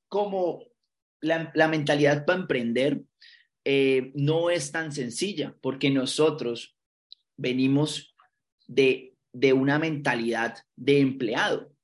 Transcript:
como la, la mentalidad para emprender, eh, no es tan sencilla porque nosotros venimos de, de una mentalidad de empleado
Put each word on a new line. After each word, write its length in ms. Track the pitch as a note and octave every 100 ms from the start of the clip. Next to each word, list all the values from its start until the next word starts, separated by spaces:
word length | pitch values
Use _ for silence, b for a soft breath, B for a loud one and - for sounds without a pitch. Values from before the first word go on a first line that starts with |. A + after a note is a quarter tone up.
| -
como 560 | G3+ G3+ F#3+ F3 - - _ _ _ _ _
la, 300 | D#3 E3 D#3 D3+
la 120 | D#3+
mentalidad 560 | D#3+ D3 D3 D3 D3 D3
para 160 | F3+
emprender, 640 | F3+ B2+ A#2 A#2 C#3 - - _ b b b _
eh, 480 | C#3 C#3 C3+ C3 C3 D3
no 340 | C#3+ E3 E3+
es 220 | F3 -
tan 200 | E3 D#3+
sencilla 640 | C#3 A#2+ - G3 E3 - -
porque 280 | C3 C3+ C#3+
nosotros 880 | C#3 C3 - D#3 D3 A#2+ A#2 - _ _ _ _ - _ -
venimos 800 | C3 B2+ C3 C#3 D3+ - - _ _ _ _ _ -
de, 480 | C3 C3 C3 - _ _
de 220 | B2+ C3+
una 260 | C3 C#3 D3+
mentalidad 800 | E3 D3 C#3 A#2+ A#2 A2+ A#2 - _ -
de 240 | B2+ C#3+
empleado 720 | C3+ C3 A2+ C3 G3+ A2+ - _